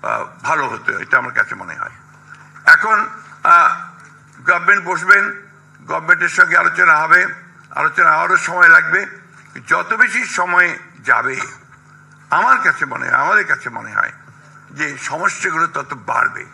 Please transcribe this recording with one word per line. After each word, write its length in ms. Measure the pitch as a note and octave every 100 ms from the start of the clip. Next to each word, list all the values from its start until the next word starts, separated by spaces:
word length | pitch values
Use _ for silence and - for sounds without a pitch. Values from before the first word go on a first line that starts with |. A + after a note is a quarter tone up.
আহ, 220 | - A1+ - -
ভালো 260 | - D#3 C3
হতো, 300 | A2 - -
এটা 200 | - C3
আমার 140 | B2
কাছে 220 | - -
মনে 200 | - -
হয়। 160 | D#2+ - - - - - - - -
এখন, 440 | - - A3 G#3 G4+ - - -
আহ, 460 | - E3+ D#3+ - - - - - _ -
গভর্নমেন্ট 420 | - F3 E3 G3
বসবেন, 480 | F3 F3 F#3 G3+ G3 - - - _ - -
গভর্নমেন্টের 420 | D#3+ D#3+ - F3
সঙ্গে 280 | - F3 F3
আলোচনা 400 | E3+ F3 E3 D3+
হবে, 300 | D#3+ E3+ F#3 - - - -
আলোচনা 420 | - D#3 - E3
হওয়ারও 240 | D#3 F3 F#3
সময় 320 | - F3+ F3
লাগবে। 380 | F3 - F#3 G3 - - - - - B2
যত 260 | E3 -
বেশি 320 | A3 - A3
সময় 540 | A#3 - F3+ F3 F3 D3+ - -
যাবে 360 | - A#2 B2+ B2+ - - - - _ - - - -
আমার 280 | D#3 A#3 -
কাছে 260 | - -
মনে 220 | C#3 A#2+ -
হয়, 80 |
আমাদের 300 | - D3+ G3+
কাছে 260 | F#3+ - B2
মনে 220 | A2 A2
হয় 200 | G#2 - - - - - - -
যে 280 | C#3+ D3+ C3+
সমস্যাগুলো 680 | - D3 G3+ - F#3+ D#3+ E3
তত 280 | C#3+ C3+
বাড়বে। 520 | C3+ - A#2 - - -